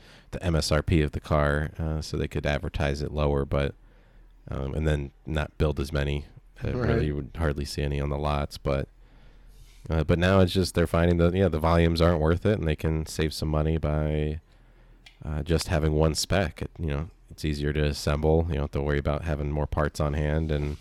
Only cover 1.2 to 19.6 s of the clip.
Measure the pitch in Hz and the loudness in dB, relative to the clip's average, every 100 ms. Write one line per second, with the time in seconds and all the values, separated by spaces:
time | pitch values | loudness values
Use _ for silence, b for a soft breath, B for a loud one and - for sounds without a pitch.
1.2 | - 78 73 73 76 - 80 78 73 80 | -2 2 2 2 -2 -4 -4 -4 -4 -6
2.2 | 76 82 73 71 76 - 73 71 69 73 | -4 -4 -2 -2 -2 -4 -2 -2 -4 -2
3.2 | 73 71 69 71 69 - b b b b | 0 0 0 -2 -2 -6 b b b b
4.2 | b b - 67 67 73 78 73 69 - | b b -12 -8 -6 -2 0 0 -2 -12
5.2 | - 76 76 - 78 71 69 73 71 71 | -6 -4 -4 -2 -2 0 -4 -2 -2 -4
6.2 | 71 - - - - 123 123 73 76 73 | -6 -16 -20 -10 -6 -2 0 0 0 -4
7.2 | 71 82 78 71 73 - 71 71 71 71 | -6 -4 -2 -2 -4 -4 -2 -2 -2 -2
8.2 | 76 73 71 - 71 69 69 - b b | -2 -2 -2 -6 -4 -2 -4 -10 b b
9.2 | b b b b b b - 82 76 87 | b b b b b b -4 0 2 4
10.2 | 90 95 92 95 87 - 82 85 85 85 | 6 6 6 4 0 0 0 2 4 4
11.2 | 85 90 95 78 82 85 82 82 85 85 | 4 4 2 2 2 4 4 4 4 4
12.2 | 78 87 101 104 82 78 80 78 76 - | 2 2 0 0 0 -2 -2 -2 -4 -2
13.2 | 78 - 78 76 78 80 76 76 76 76 | -4 -2 -2 0 0 0 0 0 0 0
14.2 | 76 76 - b b b b b b b | -2 -4 -10 b b b b b b b
15.2 | - 76 73 80 - 82 78 76 80 76 | -8 -6 0 0 2 0 2 2 2 0
16.2 | - 92 82 - - - 85 71 82 - | 0 0 0 -4 -10 -8 -6 -4 -6 -12
17.2 | - - 78 73 73 73 73 71 - 73 | -20 -8 -4 -2 -2 0 0 -2 -2 0
18.2 | 78 80 82 71 71 73 71 71 69 73 | 2 2 2 -2 -2 -2 0 0 0 -2
19.2 | 76 73 73 76 | -2 -4 -2 -2